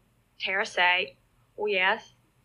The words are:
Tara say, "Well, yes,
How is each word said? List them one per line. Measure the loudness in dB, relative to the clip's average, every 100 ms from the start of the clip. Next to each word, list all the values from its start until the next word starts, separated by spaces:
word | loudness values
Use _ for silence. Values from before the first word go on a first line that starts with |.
| _ _ _ -10
Tara | -4 -4
say, | -2 2 2 2 -2 -10 _ _ _ -6
"Well, | -2
yes, | 0 2 0 -6 _ _ _